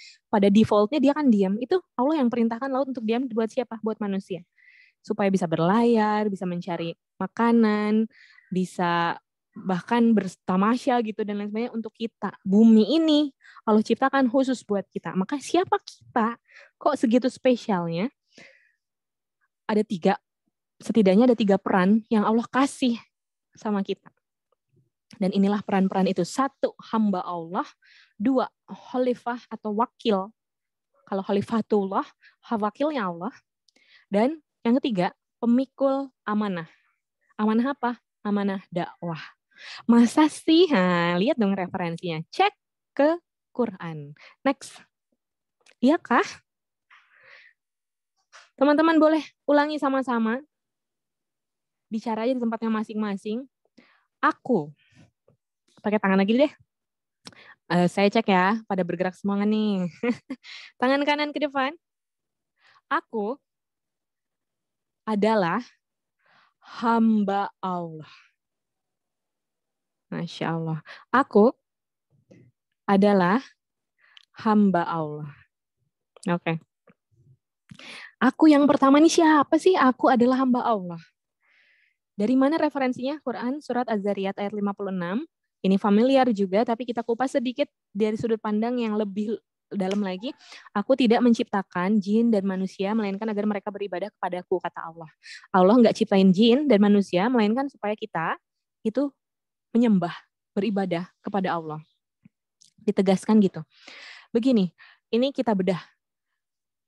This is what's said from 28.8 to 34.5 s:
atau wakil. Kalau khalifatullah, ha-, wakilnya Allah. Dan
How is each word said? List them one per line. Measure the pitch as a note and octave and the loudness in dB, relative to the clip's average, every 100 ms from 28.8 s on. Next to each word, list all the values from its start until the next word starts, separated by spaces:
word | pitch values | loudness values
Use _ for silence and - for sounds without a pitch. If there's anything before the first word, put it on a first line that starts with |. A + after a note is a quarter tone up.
| - B3+ B3+ A#3+ - A#3+ - | -8 -4 -2 -2 -6 -10 -10
atau | A3 G#3+ | -12 -6
wakil. | G#3 B3 _ A#3+ G3 G3 _ _ _ _ _ _ _ - | -4 -4 _ 0 0 -2 _ _ _ _ _ _ _ -8
Kalau | G3 | -6
khalifatullah, | F#3+ G3+ - A3+ - G#3+ G3 G3 - _ _ _ | -2 -2 -2 -4 0 0 0 -4 -6 _ _ _
ha-, | - A#3 | -8 -4
wakilnya | G#3 - C#4+ D4 G3 | -4 -4 -4 -4 -6
Allah. | E3+ F#3 - _ _ _ _ _ _ - | -8 -10 -12 _ _ _ _ _ _ -4
Dan | G3 A#3+ D#4+ _ | 0 0 -2 _